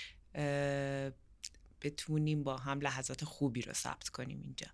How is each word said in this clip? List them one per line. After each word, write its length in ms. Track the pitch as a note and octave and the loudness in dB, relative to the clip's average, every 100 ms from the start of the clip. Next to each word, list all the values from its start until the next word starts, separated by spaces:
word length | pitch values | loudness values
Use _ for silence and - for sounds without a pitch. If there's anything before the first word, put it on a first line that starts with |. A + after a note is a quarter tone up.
| - - - | -10 -14 -10
اه، 760 | - C#3+ C#3+ C#3+ C#3 C#3 C#3 C3+ - - - - - - - | -2 2 2 2 2 0 0 -2 -6 -20 -14 -12 -12 -20 -4
بتونیم 600 | C#3+ D3+ - D3+ D3+ D3+ | -4 -4 0 4 4 4
با 120 | C#3 C3 | 2 -2
هم 240 | C3+ C#3 | -2 2
لحظات 440 | C#3+ C3 C3 C3 | 2 2 -4 -4
خوبی 380 | D#3 - C#3 A#2 | -4 2 2 2
رو 100 | - | -2
ثبت 360 | - - - - | -2 -2 -4 -6
کنیم 320 | - B2+ C#3 | -6 -6 -6
اینجا. 240 | C#3 C3 - | -8 -10 -10